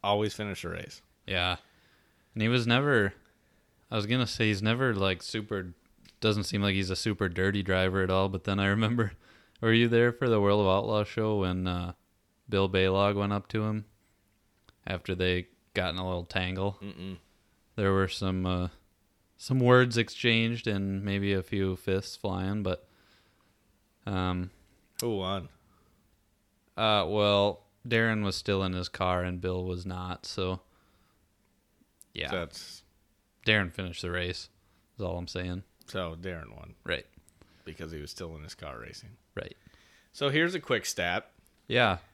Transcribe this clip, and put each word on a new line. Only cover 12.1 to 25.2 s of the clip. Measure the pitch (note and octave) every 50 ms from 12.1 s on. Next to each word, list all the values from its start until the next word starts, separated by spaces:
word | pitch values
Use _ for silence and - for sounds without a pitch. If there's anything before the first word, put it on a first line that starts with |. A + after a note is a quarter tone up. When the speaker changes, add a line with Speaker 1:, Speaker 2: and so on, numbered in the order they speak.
| _ _ _ _ _ _ _ -
Speaker 2:
Bill | G#2 G2 G2 F#2+
Balog | F#2 F#2+ F#2+ F#2+ F#2+ G2 G2+ G2+ G2+
went | G2+ G2+ G2+
up | G2+ G#2 G#2 _
to | - G#2+ G#2+
him | G#2+ G#2+ G#2+ G#2+ _ _ _ _ _ _ _ _ _ _ _ _ _ _ _ _ - _ _ _
after | - F#2+ F2 - - F#2
they | F#2 F#2 F2+ F2+ F2+ F2+ _ _ _ _ _ _
got | G#2 F#2 F2 D#2+
in | F#2
a | F#2
little | F#2 F#2 F2 F2
tangle? | - - F#2+ F#2 F2+ F#2 F#2+ F#2+ G2+ G2 -
Speaker 1:
Mm-mm. | F#2+ G2+ - - F2+ F#2+ F#2 F2 _ _ _ _ _ _ _ _ _ _ _
Speaker 2:
There | - G#2 G2
were | G2 F#2+ F#2+ F#2
some, | - - G2 F#2+ F#2 F#2 F#2
uh, | F#2 F#2 F2+ F2+ F2 - - _ _ _ _ _ _ _ _ _ _ _
some | _ - - C3 C3
words | B2 B2 B2 B2+ B2+ B2+ A2+ A#2
exchanged | A2+ - - - - A#2+ A2+ A2+ A2+ A2+ A#2 A2+ - A2+
and | G#2 G2 G2 G2 F#2+ F#2+ G2+
maybe | G2+ G2 G2+ G2 G2+
a | G2 F#2+
few | F2+ - - G2 G2 F#2+ F#2
fists | F#2 - - F#2+ F#2+ G#2+ - -
flying, | - - G2+ F#2 F#2 F#2 F#2+ G2+ G#2+
but, | G2+ F#2 F2+ - - _ _ _ _ _ _ _ _ _ _ _ _ _ _ _ _ _ _ _ _ _ _ _ _
um, | - G2+ F#2 F#2 F#2 F2+ F2+ F2+ F#2 - _ _ _ _ _ _ _ _ -
Speaker 1:
Who | - A#2+ A2
won? | G2